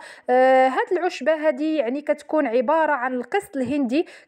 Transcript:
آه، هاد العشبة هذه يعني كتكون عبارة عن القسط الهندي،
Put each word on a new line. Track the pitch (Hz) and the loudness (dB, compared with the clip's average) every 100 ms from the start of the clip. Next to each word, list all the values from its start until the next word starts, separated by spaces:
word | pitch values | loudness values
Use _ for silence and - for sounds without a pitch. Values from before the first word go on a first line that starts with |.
| - - - | -8 -10 0
آه، | 254 262 262 262 | 4 6 6 4
هاد | 302 480 | 0 -2
العشبة | 349 349 - 262 | -2 -2 -4 -2
هذه | 311 311 254 311 311 | 0 0 -2 -2 -2
يعني | 226 277 | -2 -4
كتكون | 294 302 - 311 269 | -4 -6 -2 -2 0
عبارة | 240 240 320 302 | 0 0 0 0
عن | 269 254 | -2 -4
القسط | 254 - 403 - 269 | -6 -4 -6 -4 -6
الهندي، | 240 294 247 285 330 - | -4 -2 -2 -2 -4 -8